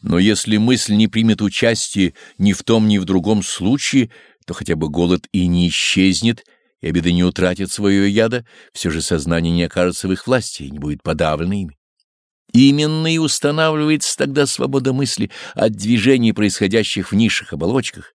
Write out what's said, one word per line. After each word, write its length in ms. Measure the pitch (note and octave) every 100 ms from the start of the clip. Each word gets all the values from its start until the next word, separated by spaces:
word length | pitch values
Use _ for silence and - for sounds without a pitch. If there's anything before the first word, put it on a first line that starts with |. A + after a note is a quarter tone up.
Но 180 | - E2+
если 380 | G2 G#2 - G#2+
мысль 380 | A2+ C3 - G#2
не 120 | A2
примет 340 | A2+ A2+ G#2
участия 720 | G#2 - A#2 A2+ - - F#2 - - _
ни 160 | G2
в 100 | F#2
том, 240 | - A2+ G#2+
ни 100 | G#2
в 80 | F2+
другом 380 | F#2+ F2 G#2+
случае, 640 | F#2 - F#2 C#3 - C#3+ A2+ - - _ -
то 80 |
хотя 220 | E2+ - D#2+
бы 140 | D#2+
голод 380 | D2+ F2 F2+ -
и 160 | G2 F2+
не 220 | F2 F2
исчезнет, 720 | - - - F#2+ F2 A2+ A#2 - _ _ _
и 60 | -
обиды 240 | E2+ E2+
не 120 | F2
утратят 480 | F2+ F2 F2+ F2+ F#2+
свое 340 | - G2+ G2 G2+
ядо, 400 | G2+ A2+ B2 A2+ - -
все 160 | - -
же 120 | D#2+
сознание 520 | D#2 E2+ D2 E2+ E2
не 100 | E2+
окажется 440 | E2+ - F2+ F2 F#2+
в 60 |
их 140 | F#2 -
власти 360 | B2+ - -
и 80 | C#2
не 80 | C#2+
будет 240 | D2 D2
подавлено 500 | - D#2+ D#2+ D#2 F2
ими. 240 | G2+ F2+ - _ _ _ _ _ _ _
Именно 600 | A#2+ C3+ C#3+ D3+ D#3 D#3+
и 60 | D#3+
устанавливается 1000 | D#3 - C#3+ D3+ D#3+ D#3 D3+ D#3 - -
тогда 300 | C#3+ C#3 C#3
свобода 440 | - C3 C3+ B2+
мысли 380 | C3 C3 - A#2 - -
от 200 | - A2+
движений, 600 | G#2 G2+ A#2+ G#2 C3 A2+
происходящих 760 | G#2 G#2 - G2+ A2 G#2 - F2+
в 40 | G2+
низших 380 | A2+ - -
оболочках, 600 | D2 E2 C3 B2+ - D#2+